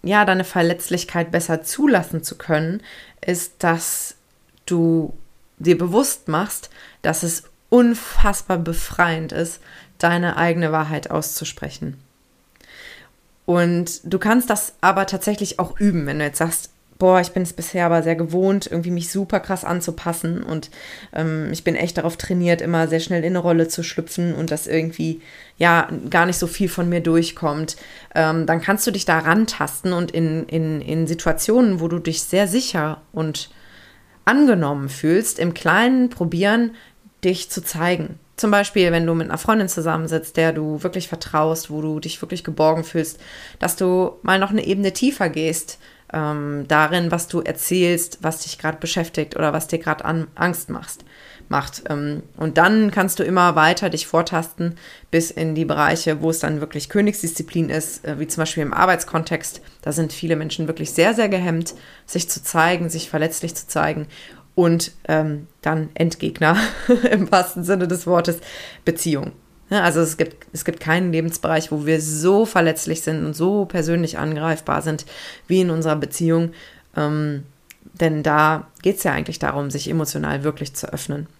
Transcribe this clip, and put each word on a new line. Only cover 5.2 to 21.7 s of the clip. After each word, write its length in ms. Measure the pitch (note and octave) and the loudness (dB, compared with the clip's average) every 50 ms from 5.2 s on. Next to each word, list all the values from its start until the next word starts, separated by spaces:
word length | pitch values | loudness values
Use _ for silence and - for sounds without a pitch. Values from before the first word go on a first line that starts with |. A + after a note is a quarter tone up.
| - - - _ _ _ _ | -12 -16 -20 _ _ _ _
dir 220 | _ D#3 E3 E3+ - | _ 2 2 2 4
bewusst 500 | E3+ F3+ F3 A3+ C#4 C4 - - _ - | 2 2 2 2 2 2 -2 -6 _ -2
machst, 400 | D#3 D#3+ G3 G#3 - - - - - - - - - _ | -2 -2 -2 -2 -6 -10 -12 -16 -20 -20 -20 -20 -20 _
dass 220 | - - D#3+ - | -2 -2 -2 0
es 220 | - E3+ E3 - - - _ _ _ _ - | -2 -4 -4 -6 -10 -14 _ _ _ _ 6
unfassbar 840 | B3 B3 A#3+ A#3 A3+ - - - - - G#3 G3 - - - F#3 E3+ | 6 8 6 4 0 -4 0 6 6 6 6 6 0 -2 -2 -2 -2
befreiend 760 | E3 E3+ E3 - - - - - F3+ E3+ E3 D#3+ D#3+ D#3+ | 0 -2 -2 -4 -4 -4 0 2 2 2 2 -2 -4 -6
ist, 280 | - - E3+ E3 - - - - - - - _ _ _ | -4 -4 -4 -4 -6 -14 -18 -20 -20 -20 -20 _ _ _
deine 380 | - E3+ E3+ F3 F3 F3 - | 2 2 4 4 0 0 0
eigene 340 | - E3 E3+ E3 E3+ E3 D#3 | 2 2 2 2 2 0 0
Wahrheit 400 | D#3 D#3 D#3 D3+ D#3 C#3+ - - | 0 0 0 0 -4 -6 -4 -4
auszusprechen. 840 | - D#3 D#3 - - - D#3 - - - - C#3 - - D#3 D#3 C#3 - _ _ _ _ _ _ _ _ _ _ _ _ _ - - - - - - - - _ _ _ _ _ _ _ _ | -4 -4 -4 -4 -6 -8 -8 -10 -10 -10 -12 -12 -10 -10 -10 -10 -10 -12 _ _ _ _ _ _ _ _ _ _ _ _ _ -20 -20 -20 -20 -20 -20 -20 -20 _ _ _ _ _ _ _ _
Und 540 | - F3 F3 F3 F3 F3 F3 F3 E3+ - - - | 0 2 4 4 4 2 0 -2 -4 -8 -10 -6
du 160 | E3 F3+ F#3+ | -4 -4 -2
kannst 280 | - G#3+ A3+ B3 B3 - | 2 2 2 2 2 2
das 260 | G#3 G3+ - - _ _ | -2 -2 -2 -8 _ _
aber 260 | - F3+ F#3 F#3+ G3 | 2 2 4 4 0
tatsächlich 520 | F#3+ G3 F#3 - G#3+ G#3 G#3 G#3 - - - | 0 -2 -2 -2 -2 -2 -2 -4 -6 -2 -4
auch 220 | F3 E3 - - | -4 -4 0 2
üben, 260 | G#3 G3+ F3 E3+ C#3+ | 2 2 2 2 -2
wenn 140 | C#3 C#3+ D3+ | -2 -2 -2
du 40 | D3+ | -2
jetzt 140 | D3 D3 - | -2 0 0
sagst, 320 | E3 E3 E3 - - - _ _ _ _ _ _ | 0 0 0 -4 -8 -10 _ _ _ _ _ _
„Boah, 200 | F#3 F#3 F#3 F#3 | 6 6 8 6
ich 120 | F3+ F3 | 4 2
bin 100 | - F#3+ | 0 -2
es 100 | F3+ E3+ | -2 -2
bisher 340 | - - E3 - - F#3 F3 | -4 -10 -10 -6 -2 0 2
aber 180 | E3+ E3+ E3 D#3+ | 4 4 4 4
sehr 100 | E3 E3 | 2 0
gewohnt, 540 | D#3+ E3+ D#3 E3 F3+ F#3 G3 G3 G3+ - - | 0 0 0 2 2 4 4 2 2 0 -2
irgendwie 220 | - E3+ E3 F3 | -4 -4 -2 -2
mich 180 | F3 F3 E3+ E3+ | -2 -4 -4 -4
super 300 | - G3 G3 - A3+ F#3+ | -4 -4 -2 0 -2 -2
krass 240 | - - F#3+ F3 - | 0 -2 -6 -4 -2
anzupassen 800 | D#3+ F3 F3+ F3 - E3 - - F3 E3+ E3 - E3 E3+ - - | -4 -4 -2 -2 -4 -6 -4 -6 -6 -4 -4 -4 -4 -4 -4 -4
und, 260 | - D#3+ D#3 D3+ - - - - - - - - - | -6 -6 -6 -8 -10 -18 -20 -18 -18 -18 -18 -20 -10
ähm, 360 | - - D#3+ D#3+ D#3+ D#3 D#3 - | -6 -4 -2 -2 -2 -2 -4 -4
ich 140 | - D#3+ - | -6 -4 -2
bin 100 | F3 | -2